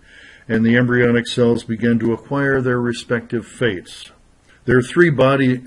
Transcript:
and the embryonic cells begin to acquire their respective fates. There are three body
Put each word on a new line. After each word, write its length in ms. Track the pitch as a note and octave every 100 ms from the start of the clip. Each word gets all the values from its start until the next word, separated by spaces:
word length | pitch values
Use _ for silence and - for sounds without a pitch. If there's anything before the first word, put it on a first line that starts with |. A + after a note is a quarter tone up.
| - - - - -
and 160 | A2+
the 120 | A2+ A#2+
embryonic 500 | B2 B2 A#2+ A#2+ A#2
cells 380 | - A#2 A#2
begin 340 | - A2 A#2 A#2
to 160 | A2+
acquire 480 | A2+ - C#3 C#3 C#3
their 180 | B2+ B2
respective 680 | A#2+ A#2+ - A#2+ A#2 A#2 G2
fates. 640 | - A#2+ F2+ - - - - _ _ _ _
There 140 | - B2
are 40 |
three 280 | B2 - F3
body 520 | B2+ C3+ C#3 C3 B2